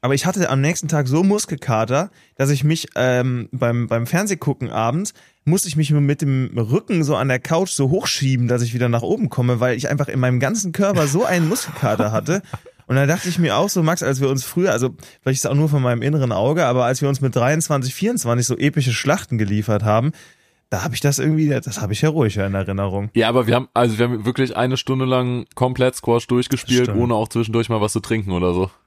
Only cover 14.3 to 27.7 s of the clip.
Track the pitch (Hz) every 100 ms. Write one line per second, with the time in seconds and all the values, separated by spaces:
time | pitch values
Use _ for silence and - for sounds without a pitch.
14.3 | 135 - - - 110 123 - - - -
15.3 | 131 - 143 156 143 123 120 123 151 127
16.3 | 92 117 160 143 127 120 131 143 135 135
17.3 | 120 120 170 - 143 131 - 202 240 120
18.3 | 120 120 123 143 147 127 113 135 165 -
19.3 | 117 104 104 107 104 104 110 139 - -
20.3 | _ _ _ _ 98 107 120 143 139 139
21.3 | 156 151 131 - 107 107 107 156 156 113
22.3 | 98 98 98 95 98 98 98 104 - 113
23.3 | 120 110 120 131 - 120 107 120 120 107
24.3 | 127 131 113 127 127 - 135 131 127 123
25.3 | 123 - - 127 127 127 - - 117 -
26.3 | 123 123 127 - 123 123 104 120 113 113
27.3 | 117 110 113 113